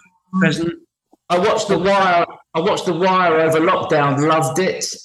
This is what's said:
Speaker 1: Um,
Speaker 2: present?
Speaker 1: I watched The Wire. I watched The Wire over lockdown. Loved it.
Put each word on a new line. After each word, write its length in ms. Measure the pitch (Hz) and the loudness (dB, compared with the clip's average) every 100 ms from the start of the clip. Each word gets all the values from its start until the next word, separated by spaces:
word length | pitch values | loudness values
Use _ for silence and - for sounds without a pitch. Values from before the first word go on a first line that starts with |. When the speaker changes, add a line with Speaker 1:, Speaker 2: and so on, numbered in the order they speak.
| _ _ _ | _ _ _
Speaker 1:
Um, 60 | 185 | 0
Speaker 2:
present? 320 | 165 143 170 - _ _ _ _ - | 0 0 -6 -8 _ _ _ _ -4
Speaker 1:
I 100 | 180 | 0
watched 300 | 202 220 - | 0 0 -2
The 100 | 175 | -2
Wire. 460 | 185 196 190 170 165 - _ | 2 2 2 2 0 -6 _
I 60 | 160 | -4
watched 260 | 175 190 185 | -2 -2 -2
The 80 | |
Wire 460 | 165 185 185 180 160 | 0 0 2 2 2
over 200 | 160 160 | 2 2
lockdown. 680 | 160 - - 156 143 135 151 | 2 0 0 0 0 0 2
Loved 320 | 160 147 156 | 2 0 0
it. 260 | 185 - - - | -2 -2 -8 -10